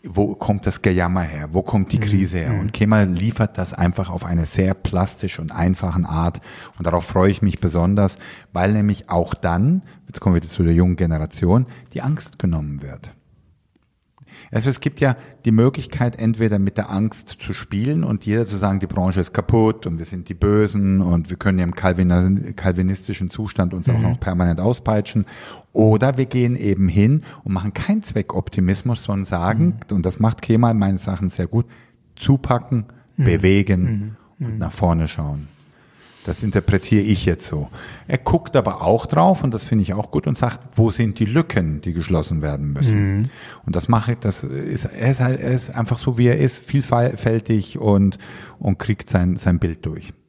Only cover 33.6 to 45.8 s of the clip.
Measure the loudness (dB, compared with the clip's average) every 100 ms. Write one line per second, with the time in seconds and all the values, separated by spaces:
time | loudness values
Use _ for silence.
33.6 | 4 2 2 0 -6 -10 _ _ -8 -4
34.6 | -6 -2 0 2 0 -4 -6 -8 -10 _
35.6 | _ _ _ _ -20 -14 -8 -4 0 0
36.6 | 2 0 4 2 4 2 2 -2 -4 -6
37.6 | -6 -12 -18 -20 -6 -4 0 0 2 0
38.6 | 0 -2 2 2 2 4 4 4 0 -4
39.6 | 0 0 0 -2 -2 -4 -2 -2 -2 -4
40.6 | -6 2 2 2 -2 0 0 0 0 0
41.6 | -2 -4 -4 -4 0 0 0 -2 -2 -4
42.6 | -4 0 2 2 2 0 -2 -6 -20 -14
43.6 | -4 -4 0 0 0 -4 -4 -4 -8 -8
44.6 | -6 -6 -8 -2 0 2 0 -2 -2 -4
45.6 | -4 -6